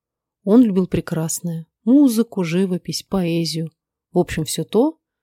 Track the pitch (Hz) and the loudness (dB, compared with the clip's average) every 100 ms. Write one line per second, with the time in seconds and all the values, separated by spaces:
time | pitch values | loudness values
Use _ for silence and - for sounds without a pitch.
0 | _ _ _ _ 190 233 233 185 180 165 | _ _ _ _ 2 4 4 2 -2 -2
1 | - 160 160 - 170 165 160 _ 214 277 | -4 -6 -6 -6 -8 -10 -12 _ 2 4
2 | 277 226 226 196 170 175 190 180 - - | 4 2 -2 -4 -2 -2 -2 -4 -6 -10
3 | - 196 170 170 160 160 160 - _ _ | -6 -4 -2 -2 -4 -6 -8 -12 _ _
4 | _ 180 175 - 156 - 160 208 294 - | _ -2 -2 -4 -6 -6 -2 0 0 -2
5 | _ _ | _ _